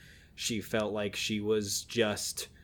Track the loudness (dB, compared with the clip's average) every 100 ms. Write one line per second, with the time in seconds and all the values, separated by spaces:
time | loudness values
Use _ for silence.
0 | -20 -20 -18 -6 -2 -2 0 0 0 0
1 | -2 -2 -2 0 2 2 2 -4 -2 2
2 | 4 2 -4 -6 -8 -12